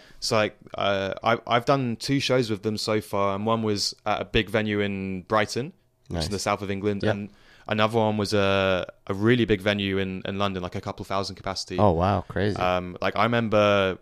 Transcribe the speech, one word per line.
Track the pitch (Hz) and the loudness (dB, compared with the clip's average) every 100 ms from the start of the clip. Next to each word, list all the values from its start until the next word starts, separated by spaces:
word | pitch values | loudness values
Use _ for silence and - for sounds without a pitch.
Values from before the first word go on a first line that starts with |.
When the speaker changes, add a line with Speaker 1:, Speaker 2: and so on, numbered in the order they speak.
| - - | -4 -10
Speaker 1:
So, | - | -2
like, | 113 107 - - | 2 0 -2 -12
uh, | - 101 98 95 - | -4 0 0 -2 -2
I, | 107 117 - | 0 0 2
I've | 120 | 0
done | 117 139 127 | 2 2 0
two | 110 - 139 | -4 -2 -2
shows | - 131 113 | 2 2 2
with | 101 | -2
them | 110 107 | -2 -2
so | - 107 | 0 -2
far, | - 101 101 98 | -2 0 0 0
and | 107 | 0
one | 113 | 0
was | 110 104 - - | 0 0 -2 -4
at | 107 101 | -2 -2
a | |
big | 104 117 101 | 0 -2 0
venue | 110 107 104 | 0 0 0
in | 101 98 95 92 | 0 -2 -4 -6
Brighton, | 85 107 104 - 156 - _ _ - | 0 0 0 -2 -8 -10 _ _ -8
which | 87 | -4
is | 80 | -2
in | |
Speaker 2:
Nice. | 98 | -2
Speaker 1:
the | |
south | 107 101 | -2 -2
of | 98 | -2
England, | 98 104 101 | -4 -2 0
Speaker 2:
Yeah. | 104 | 0
Speaker 1:
and | 101 101 - - - - | -2 -6 -14 -20 -18 -6
another | 107 107 117 | 0 2 2
one | 107 107 | 2 2
was | 101 | 0
a, | 104 98 98 95 92 - - - | 2 4 4 2 0 -2 -10 -8
a | |
really | 98 110 123 | 0 2 4
big | 110 104 | 4 2
venue | 101 101 98 95 | 2 0 0 0
in, | 95 92 | -2 -4
in | - 98 | -6 -2
London, | 101 92 | -2 -2
like, | 90 | -6
a | 101 | -6
couple | 101 - | -8 -10
thousand | 95 98 95 95 | -4 -4 -4 -6
capacity. | 98 92 - 90 | -8 -8 -6 2
Speaker 2:
Oh, | 101 | 4
wow. | 82 92 98 - | 4 2 0 -2
Crazy. | 87 104 92 | -2 -2 0
Speaker 1:
Um, | 90 90 90 87 | 0 0 -2 -4
like, | 98 | -4
I | 98 | 0
remember | 110 120 113 107 104 101 95 90 | 2 2 2 4 4 4 2 -2